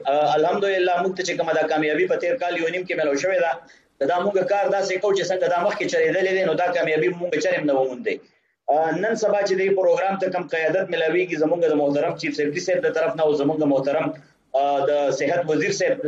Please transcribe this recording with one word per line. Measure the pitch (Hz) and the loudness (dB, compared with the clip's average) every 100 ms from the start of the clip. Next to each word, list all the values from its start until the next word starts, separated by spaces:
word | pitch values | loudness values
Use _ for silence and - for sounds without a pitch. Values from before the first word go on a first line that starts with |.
| 135 | 0
آ، | 147 147 151 | 2 2 2
الحمدلله | 165 202 196 185 180 175 | 2 0 0 0 0 0
موږ | 175 185 | -2 -4
ته | |
چې | 180 160 | -6 -2
کومه | 160 | 0
دا | 156 156 | 0 0
کامیابي | 156 151 156 180 | 0 0 0 0
په | 160 | 0
تیر | 175 175 | 0 -2
کال | 175 170 | -2 -2
یو | 165 | -4
نیم | 180 180 | -4 -4
کې | 165 | -2
میلاو | 151 139 | 0 0
شوې | 185 180 165 | 0 0 0
ده، | 165 - - _ - | -2 -10 -20 _ -4
که | 143 | -2
دا | 175 196 | 0 0
موږ | 190 180 | 0 0
کار | 202 185 | 0 2
داسې | 196 190 185 | 0 -2 -2
کوو | 202 190 | 0 0
چې | 175 | 0
څنګه | 185 175 175 | 0 0 0
دا | 202 | 0
مخکې | 208 165 | -2 -2
چلېدلې | 170 160 180 185 190 | 0 2 2 0 0
دی، | |
نو | 180 | 0
دا | 175 175 | 0 0
کامیابي | 170 160 156 180 | 0 0 2 0
موږ | 175 175 151 | -2 -4 -2
چرې | 185 170 | 0 0
هم | 147 | 0
نه | |
وموندې. | 135 131 123 117 - - _ _ _ - | 2 0 -2 -6 -6 -10 _ _ _ 0
آ، | 147 160 170 | 0 2 0
نن | 214 226 | -2 0
سبا | 208 202 | 0 0
چې | 196 185 | 0 0
دې | 196 196 | 2 2
پروګرام | 180 170 190 190 | 4 2 0 -2
ته | 185 | -2
کوم | 180 160 | -4 -4
قیادت | 165 156 180 - | -2 0 0 -2
میلاویږي، | 160 156 180 175 156 | 0 0 0 0 0
زموږ | 156 170 | 0 2
د | 160 | 2
محترم | 147 143 143 165 - | 2 2 0 -2 -4
چیف | 151 143 | -6 -2
سیکرټري | 147 175 185 | -2 -2 -2
صاحب | 175 | 0
د | 156 156 | 0 0
طرف | 160 160 | -2 0
نه | |
او | 151 | 2
زموږ | 147 143 156 | 2 0 0
د | |
محترم، | 147 135 139 151 156 - - _ _ | 2 2 2 -2 -2 -8 -18 _ _
آ، | 135 143 139 139 | 0 2 2 2
د | 147 143 | 2 0
صحت | 127 143 175 156 | 0 0 0 0
وزیر | 151 196 | 0 0
صاحب، | - 170 139 | 0 0 0